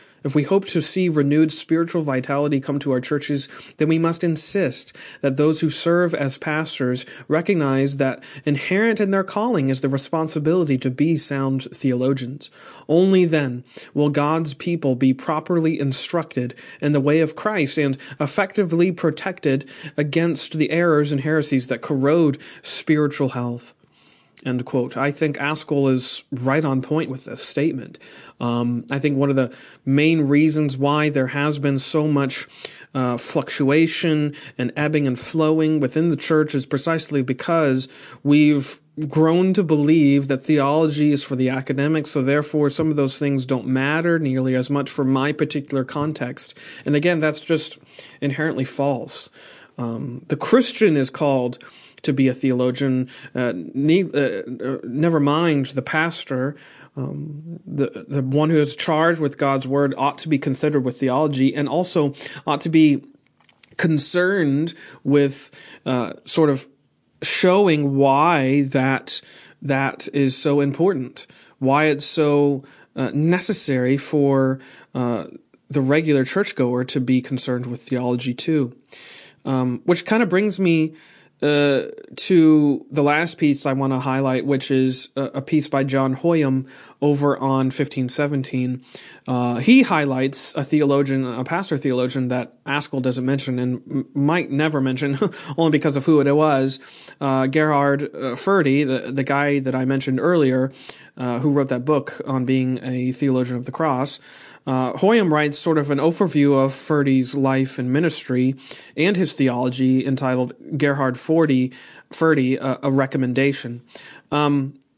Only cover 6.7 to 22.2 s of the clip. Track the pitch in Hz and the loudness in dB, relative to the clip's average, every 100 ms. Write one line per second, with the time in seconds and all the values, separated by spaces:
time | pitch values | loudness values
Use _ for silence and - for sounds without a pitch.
6.7 | - 127 127 - - - 156 170 180 143 | -2 -2 -2 -6 -14 -2 0 2 2 2
7.7 | 135 139 139 135 - - 135 151 143 - | 2 0 0 -2 -2 -12 -8 -2 -2 0
8.7 | 190 226 220 196 196 190 208 233 196 135 | 0 2 0 0 0 -2 -2 0 0 0
9.7 | 131 139 135 - 160 160 160 151 180 151 | 0 -2 -2 -2 -4 -2 -2 0 0 2
10.7 | 131 135 123 156 151 - 139 135 135 - | 0 -2 0 0 2 0 0 -2 -2 -4
11.7 | - 135 123 131 135 123 143 - - - | -4 -2 0 0 -2 -6 -12 -16 -20 -20
12.7 | - - 165 190 190 170 156 135 123 - | -18 0 4 6 4 4 2 0 -6 -12
13.7 | - - 143 147 143 147 165 160 135 175 | -20 -6 0 2 2 0 0 -2 -4 -4
14.7 | 165 139 123 131 131 - 156 156 170 160 | -2 0 2 2 2 -2 -4 0 0 0
15.7 | 151 139 127 - 170 - 131 123 - - | 0 -2 -2 -2 -4 -4 -6 -6 -10 -20
16.7 | - 147 147 143 160 156 - 214 208 139 | -4 0 2 4 2 2 -2 -2 0 0
17.7 | 156 143 135 - - 147 - 190 - 180 | 0 -2 -2 -10 -6 -2 -2 -2 0 0
18.7 | 165 180 175 165 156 185 175 147 135 - | 2 0 0 -2 -2 -8 -4 -2 -2 -4
19.7 | - 151 - 147 160 170 139 - 156 147 | -16 -10 -4 -2 0 0 -2 -6 -2 0
20.7 | 165 175 151 147 143 151 160 143 135 123 | 2 2 2 2 0 0 0 2 0 0
21.7 | 117 - 139 139 170 | -4 -2 0 2 4